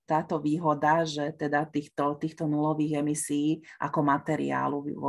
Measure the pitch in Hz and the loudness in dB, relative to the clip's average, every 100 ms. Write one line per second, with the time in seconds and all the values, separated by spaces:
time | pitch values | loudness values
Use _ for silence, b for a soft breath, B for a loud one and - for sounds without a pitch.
0 | - 156 160 160 147 156 165 147 151 160 | -2 -2 0 -2 0 0 2 2 4 4
1 | 160 147 147 156 147 147 147 147 147 - | 2 -2 -4 -4 0 0 0 -4 -6 -2
2 | 143 147 160 - 156 147 151 151 151 147 | -2 -2 -6 -4 -2 0 0 0 0 0
3 | 147 151 - 147 151 160 b b 147 160 | -2 -2 -2 0 0 -2 b b -2 0
4 | 147 143 - 151 139 135 135 143 147 - | 2 2 0 -2 0 -2 -2 -4 -6 -4